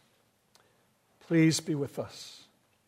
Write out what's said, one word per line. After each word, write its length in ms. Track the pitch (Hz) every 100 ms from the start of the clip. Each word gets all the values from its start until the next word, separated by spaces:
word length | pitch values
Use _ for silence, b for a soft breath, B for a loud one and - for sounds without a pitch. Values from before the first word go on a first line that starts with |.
| _ _ _ _ _ b b b b _ _ _
please 400 | - 170 160 156
be 140 | - 151
with 220 | 139 -
us 500 | 113 - - - - _ _ _